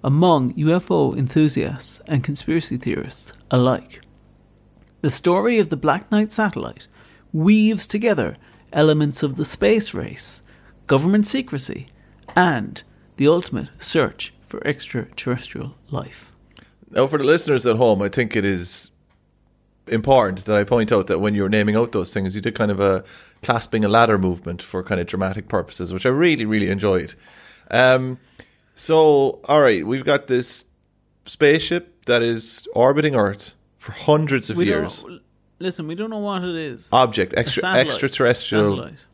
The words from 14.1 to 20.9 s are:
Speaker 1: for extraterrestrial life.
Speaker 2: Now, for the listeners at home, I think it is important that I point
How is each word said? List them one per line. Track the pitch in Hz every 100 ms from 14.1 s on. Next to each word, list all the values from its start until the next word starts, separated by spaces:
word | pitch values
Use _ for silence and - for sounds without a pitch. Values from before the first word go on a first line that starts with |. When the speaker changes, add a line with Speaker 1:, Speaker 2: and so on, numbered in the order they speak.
| - - _ _
Speaker 1:
for | - -
extraterrestrial | 131 - 127 - - - 123 - - 131 - _
life. | 147 - - - _ _ - _ _ _
Speaker 2:
Now, | - 135
for | 151
the |
listeners | 139 165 - 135 123
at | 110
home, | 123 101
I | 101
think | - 117 110
it |
is | 98 95 87 - - _ _ _ _ _ _ _ _ _ -
important | 113 113 135 104 92 101
that | 104
I |
point | 101 120 110